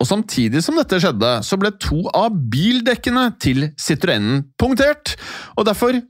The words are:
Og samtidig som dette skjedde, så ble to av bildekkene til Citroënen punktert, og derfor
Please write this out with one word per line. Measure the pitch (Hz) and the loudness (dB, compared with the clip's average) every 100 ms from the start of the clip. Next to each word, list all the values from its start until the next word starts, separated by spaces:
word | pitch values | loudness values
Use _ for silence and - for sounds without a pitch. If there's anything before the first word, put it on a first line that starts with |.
Og | 123 | 0
samtidig | 202 208 - 113 131 | 0 -2 0 0 0
som | 170 320 | 0 0
dette | 277 185 | 0 2
skjedde, | 170 113 113 120 | 0 2 0 0
så | 117 196 | -2 0
ble | 202 202 | 0 -2
to | - 151 190 | -2 -2 0
av | - 226 202 123 | 0 0 0 -2
bildekkene | 120 196 247 240 240 - 247 247 - | 0 2 2 0 -2 0 0 0 0
til | 151 131 151 - | -2 0 -2 -4
Citroënen | - 156 180 117 104 139 139 - | -4 0 2 2 2 0 -2 -2
punktert, | 240 254 277 294 - - - - - - | 0 2 2 0 -4 -10 -12 -16 -8 -2
og | |
derfor | 214 202 240 254 240 | 0 2 0 0 -4